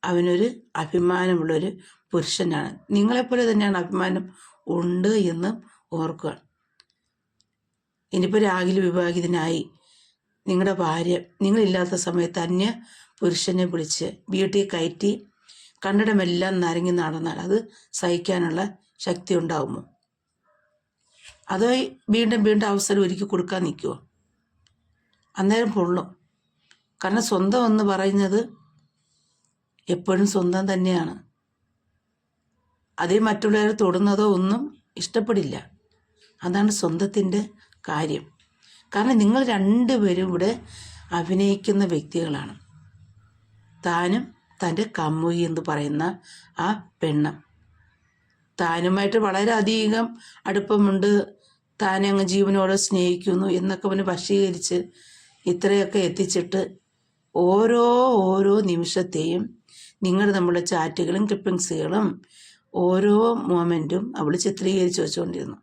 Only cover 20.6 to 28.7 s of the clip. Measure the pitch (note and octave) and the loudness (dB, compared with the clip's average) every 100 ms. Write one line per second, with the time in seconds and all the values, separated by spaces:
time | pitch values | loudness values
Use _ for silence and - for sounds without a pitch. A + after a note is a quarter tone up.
20.6 | _ _ _ _ _ _ - - - F#3+ | _ _ _ _ _ _ -20 -20 -8 0
21.6 | A#3 B3+ - - - A3 A3+ A3+ G#3 G#3+ | 2 2 0 -8 0 2 2 4 4 4
22.6 | G#3+ G3+ G3 G3+ F#3+ F#3 G3+ F3+ F3+ F#3+ | 2 0 0 2 2 0 -4 -2 -2 -2
23.6 | F3+ - - - _ _ _ _ _ _ | -4 -4 -8 -8 _ _ _ _ _ _
24.6 | _ _ _ _ _ _ _ - F#3+ A3 | _ _ _ _ _ _ _ -2 2 2
25.6 | A#3 G#3 F3 F3+ - - _ _ _ _ | 0 0 0 -2 -4 -16 _ _ _ _
26.6 | _ _ _ _ F#3+ G#3+ A3 G3+ F#3+ B3 | _ _ _ _ -2 -2 0 0 2 2
27.6 | A#3 G#3+ G#3 F#3+ G3 G3 G3 G#3 A#3 - | 2 2 2 0 0 0 2 0 -2 -10
28.6 | _ | _